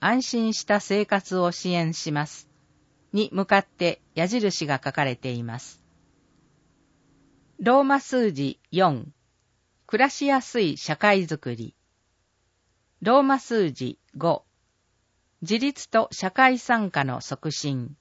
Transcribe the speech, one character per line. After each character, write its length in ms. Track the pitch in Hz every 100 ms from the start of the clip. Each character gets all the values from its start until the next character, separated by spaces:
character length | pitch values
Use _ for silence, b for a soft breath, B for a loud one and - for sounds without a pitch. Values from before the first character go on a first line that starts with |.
安 220 | 185 254
心 320 | 247 233 220
し 100 | 214
た 160 | - 208
生 260 | - 202 208
活 320 | 196 - 185
を 120 | 175
支 200 | - 185
援 240 | 175 165
し 180 | 165 -
ま 140 | 147 151
す。 220 | - - _ _ _ _ _ _
に 180 | 202 214
向 140 | 185 196
か 120 | 196
っ 80 | -
て 340 | - 175 - _ -
矢 100 | 180
印 400 | 240 208 - 147
が 140 | 135
書 60 | 143
か 140 | 156
れ 100 | 139
て 160 | 120 131
い 140 | 120
ま 160 | 117 117
す。 200 | - - _ _ _ _ _ _ _ _ _ _ _ _ _ _ _ _ _ -
ロ 220 | 214 262
ー 20 |
マ 160 | 269 277
数 320 | - 254 220
字 260 | 139 139 - _
四、 400 | 170 185 127 - - _ _ _ _ _ _ _
暮 180 | 214
ら 60 | 269
し 160 | - 277
や 160 | 269
す 180 | - 240
い 160 | 180 -
社 200 | - 151
会 300 | 208 196 170
づ 120 | 151
く 160 | 127
り。 220 | 117 113 - _ _ _ _ _ _ _ _ _ _ _ _
ロ 180 | 180 262
ー 20 |
マ 160 | 269 269
数 320 | - 226 175
字 300 | 127 123 - _ 143
五、 280 | 170 151 - _ _ _ _ _ _ _ _ _
自 180 | 165 220
立 300 | 277 - -
と 200 | 226 -
社 220 | - 190
会 260 | - 262 254
参 320 | - 233 202
加 140 | 156
の 160 | 135 127
促 320 | - 135 160
進。 420 | - 147 131 120 147